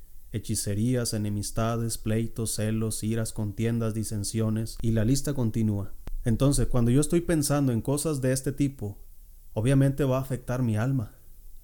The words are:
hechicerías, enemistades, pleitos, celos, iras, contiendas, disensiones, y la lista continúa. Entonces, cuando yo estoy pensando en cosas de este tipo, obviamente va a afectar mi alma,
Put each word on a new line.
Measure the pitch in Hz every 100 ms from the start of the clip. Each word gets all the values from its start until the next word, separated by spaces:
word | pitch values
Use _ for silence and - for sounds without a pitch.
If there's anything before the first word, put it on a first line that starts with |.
| - - -
hechicerías, | 107 - 107 - 101 117 127 117
enemistades, | 110 104 104 101 - 113 117 117 -
pleitos, | 107 110 117 - 110 -
celos, | 107 110 110 107
iras, | 107 113 110
contiendas, | - 101 92 113 117 113
disensiones, | 110 104 107 98 113 110 110 113 -
y | 113
la | 113 104
lista | 135 147
continúa. | 139 117 113 107 101 101 - - -
Entonces, | - 110 139 131 120
cuando | 127 117
yo | 127
estoy | 147 170
pensando | 170 165 139 143 139
en | 113
cosas | 110 143 160 143
de | 127
este | 131 143
tipo, | 135 143 139 104 101 - - - - -
obviamente | - 113 135 139 135
va | 139 127
a |
afectar | 131 123 - 123
mi | 123 107
alma, | 123 139 107 - - - - -